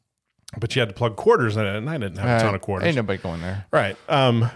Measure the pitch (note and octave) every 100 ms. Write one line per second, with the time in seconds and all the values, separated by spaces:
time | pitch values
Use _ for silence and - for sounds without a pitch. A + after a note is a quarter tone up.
0 | _ _ _ _ - - A#2 B2+ A#2 -
1 | A#2+ G#2 - A#3 A#2 G#2 G#2 G#2 A#2+ D#3+
2 | G2 F2+ A#2 A#2 A2+ G2 - F#2+ E3+ C#3+
3 | G#2 F#2+ F#2+ E2+ F2 G2 - D#3 G#2 F#2+
4 | - D3 C3 A#2+ A#2